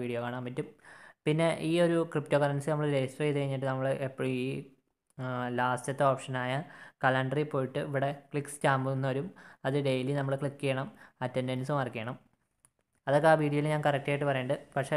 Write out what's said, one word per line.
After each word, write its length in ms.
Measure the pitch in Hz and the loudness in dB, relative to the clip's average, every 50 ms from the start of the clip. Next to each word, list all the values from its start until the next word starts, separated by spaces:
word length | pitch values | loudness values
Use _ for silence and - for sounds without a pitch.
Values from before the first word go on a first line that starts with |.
വീഡിയോ 200 | 123 120 120 117 120 | -2 -4 -4 -4 -4
കാണാൻ 180 | 120 123 127 123 123 | -4 -6 -6 -8 -8
പറ്റും. 200 | 127 156 151 - - _ - - - - - - - _ - | -6 -8 -8 -8 -10 _ -20 -20 -20 -20 -20 -20 -16 _ -2
പിന്നെ 220 | 156 156 160 165 165 160 160 160 156 | 0 2 4 2 2 2 0 0 2
ഈ 20 | 165 175 175 | 2 4 4
ഒരു 120 | 170 170 165 165 165 - | 4 4 2 0 0 -2
ക്രിപ്റ്റോ 260 | 151 147 - 147 143 147 | -4 0 2 2 4 4
കറൻസി 260 | 143 143 139 135 160 | 2 2 0 0 -2
നമ്മൾ 160 | 151 147 151 147 143 | 0 0 0 2 2
രജിസ്റ്റർ 280 | 135 131 127 - - 151 | 0 0 -2 -2 -2 0
ചെയ്ത് 140 | 151 139 143 | 0 0 0
കഴിഞ്ഞിട്ട് 240 | 139 139 135 131 135 135 | 0 -2 -2 -2 -2 -2
നമ്മൾ 160 | 131 131 131 135 139 - 139 131 | -2 0 0 0 -2 -2 -4 -6
എപ്പോഴും 240 | - - 131 131 131 127 127 | -6 -4 -2 -2 -2 -2 -2
ഈ, 20 | 131 139 139 - - - _ _ _ _ _ _ _ _ - | -4 -4 -6 -10 -12 -18 _ _ _ _ _ _ _ _ -10
ആ, 60 | 127 127 127 123 123 123 123 120 | -8 -6 -4 -4 -4 -2 0 0
ലാസ്റ്റത്തെ 440 | 127 123 127 123 - 143 135 135 143 135 | 2 2 0 0 -4 -4 0 2 4 4
ഓപ്ഷനായ 420 | 127 - - - 127 127 123 127 131 143 170 - - - - - - - - | 4 2 -2 -6 -6 -4 -2 -2 -2 -4 -4 -8 -14 -20 -20 -20 -4 0 2
കലണ്ടറിൽ 440 | 131 131 131 131 131 135 147 151 151 - | 2 4 2 0 0 0 -2 -2 -2 -2
പോയിട്ട് 260 | 135 131 127 - 143 156 151 | -2 -2 -2 -2 -4 -4 -2
ഇവിടെ 200 | 139 135 139 143 143 - - _ | -2 0 0 -2 -2 -6 -10 _
ക്ലിക്ക് 200 | - 143 143 - - | -6 -6 -6 -6 -4
സ്റ്റാമ്പ് 340 | - - 147 135 131 131 135 135 | 0 2 2 4 2 2 0 -2
എന്ന് 120 | 131 135 135 | 0 0 0
വരും. 160 | 127 135 139 190 - - - - - _ - | -2 -2 -4 -6 -10 -16 -20 -20 -12 _ -2
അത് 120 | 135 139 143 143 135 | 0 0 0 2 2
ഡെയിലി 240 | 131 127 127 135 143 143 | 0 0 0 -2 -2 -2
നമ്മൾ 160 | 135 139 139 139 | 0 -2 -2 -2
ക്ലിക്ക് 200 | 147 135 139 - 143 | -2 -4 -4 -4 -2
ചെയ്യണം, 220 | 135 131 131 143 - - - - - _ - 127 | -2 -2 -2 -4 -8 -10 -18 -20 -20 _ -6 -6
അറ്റൻഡൻസ് 480 | 123 - 131 127 127 127 127 131 139 147 143 | -4 -2 -2 -2 -2 -2 -4 -2 -2 -2 -2
മാർക്ക് 200 | 127 120 120 117 | -2 -2 -4 -6
ചെയ്യണം. 180 | 110 123 127 - _ _ _ _ _ _ _ _ _ _ _ _ _ _ _ _ - 135 | -8 -8 -10 -12 _ _ _ _ _ _ _ _ _ _ _ _ _ _ _ _ 0 2
അതൊക്കെ 200 | 139 151 156 160 | 4 6 8 8
ആ 60 | 156 156 | 6 6
വീഡിയോയിൽ 260 | 151 143 147 147 147 156 | 6 2 2 0 0 0
ഞാൻ 80 | 151 151 147 | 0 2 2
കറക്റ്റായിട്ട് 400 | 147 143 131 135 147 143 139 147 143 | 2 0 0 0 -2 -2 0 0 0
പറയുന്നുണ്ട്. 300 | 135 131 127 127 147 - - - - | 0 0 0 -2 -4 -4 -6 -6 -4
പക്ഷേ 220 | 139 135 - 156 | -4 -2 0 -2